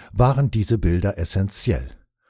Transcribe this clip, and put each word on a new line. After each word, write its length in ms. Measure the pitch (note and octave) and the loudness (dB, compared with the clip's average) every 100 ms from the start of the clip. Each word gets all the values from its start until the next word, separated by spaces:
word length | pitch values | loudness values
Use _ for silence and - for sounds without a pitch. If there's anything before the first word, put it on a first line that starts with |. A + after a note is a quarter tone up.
| - | -6
waren 400 | - B2 C3+ C#3 | 2 2 4 0
diese 260 | A2 G#2 A2+ | 0 0 0
Bilder 400 | E2+ F2 G2 G2+ | 2 2 0 -2
essenziell. 720 | E2 G2 G2 - - D#2 B1 - _ _ _ | -2 -2 -2 -2 -2 -2 -4 -14 _ _ _